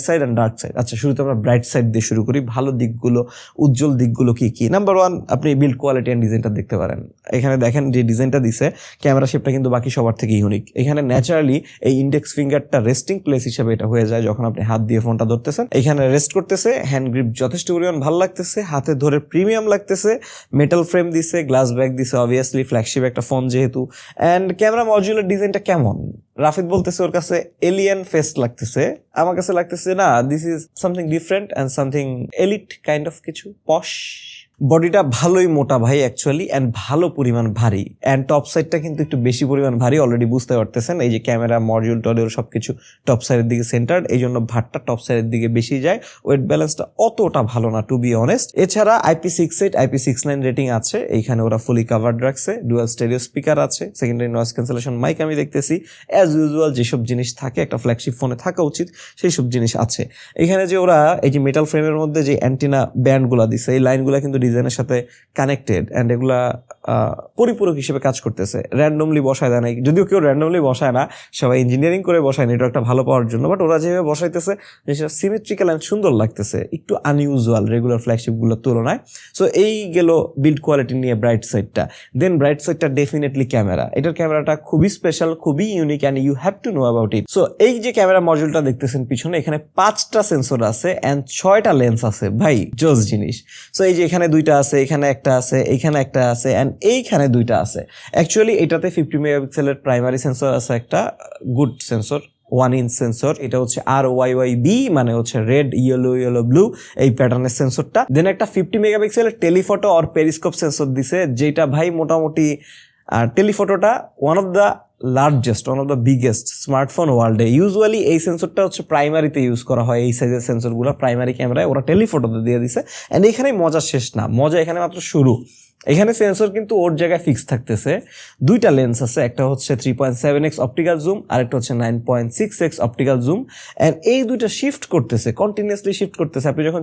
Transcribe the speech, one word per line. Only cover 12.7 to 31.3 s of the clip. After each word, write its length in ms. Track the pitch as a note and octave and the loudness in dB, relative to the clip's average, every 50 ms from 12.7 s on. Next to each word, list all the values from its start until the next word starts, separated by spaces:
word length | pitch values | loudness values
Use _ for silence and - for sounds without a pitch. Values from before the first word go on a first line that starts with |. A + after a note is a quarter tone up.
| - C3+ G#2+ A2+ | 0 0 2 2
রেস্টিং 260 | C3 - - - F#3+ G3 F#3 | 0 0 -2 -4 -4 -4 -2
প্লেস 180 | D#3+ C#3 B2+ A2+ - | -2 -2 -2 -2 -4
হিসেবে 200 | A#2+ - B2+ A2+ A2+ | -4 -2 0 0 0
এটা 100 | G#2+ A2+ G#2+ | 0 0 0
হয়ে 140 | A#2 A#2+ A2+ G#2+ | 0 2 2 2
যায় 120 | A#2 A#2 A2+ G#2+ | 0 0 0 0
যখন 160 | G#2+ A2+ A#2+ A2+ | -2 -2 -2 -4
আপনি 120 | A2 - - A2 | -2 -2 -2 0
হাত 120 | A2+ A2+ A2 G#2+ | 0 0 0 0
দিয়ে 120 | A#2 A2+ A2+ | 0 0 0
ফোনটা 200 | A#2 A#2 A2+ A#2+ A2 | 0 0 0 0 0
ধরতেছেন। 340 | A#2+ A#2 - D3 D3 - A#3+ B3 - C3 | 0 -2 -2 -4 -4 -4 -4 -2 0 0
এখানে 220 | B2 D3+ D3 C#3+ C3+ B2+ C3 | 2 2 2 2 2 2 2
রেস্ট 180 | D3 D3 - - G3 | 2 0 0 -2 -2
করতেছে, 320 | F3 - G3 F#3 - A3+ B3+ - - C#3 | -2 0 -2 0 0 0 0 0 -2 -2
হ্যান্ড 180 | C#3 C3+ C3 B2+ A#2 | -2 -2 -2 -2 -2
গ্রিপ 140 | C3 B2+ A#2 A2+ B2 | -2 -2 -2 -2 -2
যথেষ্ট 260 | B2+ B2+ C#3+ F3 - - F3 | -2 -4 -4 -4 -4 -2 -2
পরিমাণ 220 | E3+ F3 F3+ E3+ D3+ C3+ | 0 0 -2 -2 -2 0
ভালো 120 | D3 D#3+ F3 F#3 | 0 2 2 0
লাগতেছে, 360 | F#3 F#3 - F3+ - - G#3+ G#3 F3 | 0 -2 -6 -8 -6 -6 -6 -6 -4
হাতে 200 | D3+ C#3 B2+ - D#3 C3 C#3 | -4 -4 -2 -2 0 0 2
ধরে 140 | D3+ C#3+ D3 D3 - | 2 2 0 -2 -2
প্রিমিয়াম 340 | - E3 F#3 G#3 A3 A3 A3 G#3+ G3+ | 0 0 2 2 0 0 0 2 2
লাগতেছে। 380 | G3 G3+ - G3 F#3+ - G#3 A3+ - - - - - - _ - C#3 | 2 2 0 -2 -2 0 0 0 0 -4 -10 -20 -20 -10 _ 2 2
মেটাল 220 | D3 D3 D#3+ F3 E3 E3 | 2 4 4 2 2 2
ফ্রেম 160 | - F3+ F3 E3+ E3 | 2 0 0 0 0
দিছে, 220 | E3 D#3+ - - F3 D#3+ C3+ | -2 -2 0 -2 -2 0 2
গ্লাস 180 | C3 B2+ C3+ B2 A#2+ B2 | 2 2 2 2 2 0
ব্যাক 140 | C3 C3 C3 B2+ | 0 0 0 -2
দিছে, 160 | C3 A#2+ - C3 A#2+ | -4 -2 0 0 0
obviously 400 | A#2 B2 B2+ C3 - - C3+ C3 - | 2 2 0 0 -2 -2 -4 -2 0
ফ্ল্যাগশিপ 320 | C3+ A#2 A2 - - C#3 B2+ B2+ | -2 -2 -2 -2 -2 -2 -2 -2
একটা 140 | B2 - A#2 - | -2 -4 -4 -2
ফোন 140 | C#3 C3 B2+ B2+ A#2+ | -2 -2 -2 0 0
যেহেতু। 280 | B2+ C3+ B2 B2+ C#3 B2+ - - - - - - - - E3 | 0 0 0 -2 -4 -6 -8 -10 -16 -20 -18 -6 -2 2 2
And 140 | F3 F3+ F#3+ F#3 F#3 F3+ | 2 2 2 0 0 0
ক্যামেরা 240 | G#3+ G#3+ A3 A#3 A#3 A3 | 2 2 2 2 2 2
মডিউলের 360 | G#3+ G#3 F#3+ G3+ A3 A3 G#3 F#3 | 2 2 2 2 0 0 0 0
ডিজাইনটা 300 | G3+ G3 G3+ G3+ G3 G3+ G3+ - | 0 0 0 -2 -2 -2 -2 0
কেমন? 260 | F#3 E3 C3 G#2 F#2 D#2 - - - - _ _ _ - C#3 | 0 2 2 0 0 -2 -6 -10 -12 -14 _ _ _ -2 0
রাফিদ 240 | D3+ D3+ F#3+ F#3 E3+ F3+ | 0 0 0 -2 0 0
বলতেছে 240 | F#3+ F3+ F3+ F3 - F#3 | 0 0 -2 -2 -2 -2
ওর 60 | E3+ D3+ F3 | -2 -2 -2
কাছে 180 | D#3+ - - E3+ - - - _ - F3 | -2 -2 -2 -4 -4 -6 -6 _ 0 0
এলিয়েন 300 | F#3 G3 G3 G3 G3 F#3+ F#3 F3+ | 2 2 2 0 0 -2 -4 -2
ফেস 160 | - D#3+ D3+ - - D3 B2 | 0 0 0 0 -2 -2 -2
লাগতেছে, 400 | A#2+ A#2+ - C3 A#2 - C3 C3+ A#3 D4 - _ _ - - | -4 -4 -6 -10 -6 -2 -2 -2 -2 -2 -6 _ _ -2 0
আমার 140 | D#3+ F3+ F3+ F3+ | 0 0 0 -2
কাছে 120 | F3+ - F#3+ F3 | -2 -2 0 -2
লাগতেছে 300 | F3 F3 F3+ F3 - F#3 F#3 F#3 | -2 -2 -6 -6 -4 -2 0 2
না, 60 | G3 E3+ A#2+ A#2+ A#2+ C3+ | 4 4 4 4 2 2
this 140 | D3 D#3 D#3 E3+ E3 | 0 -2 -2 -4 -4
is 60 | D#3 D#3+ - _ - - | -6 -6 -10 _ -6 -4
something 240 | F#3 F3+ F3+ E3+ D#3 D#3 | -4 -4 -4 -2 -2 -2
different 320 | E3 E3 - | -2 -2 -2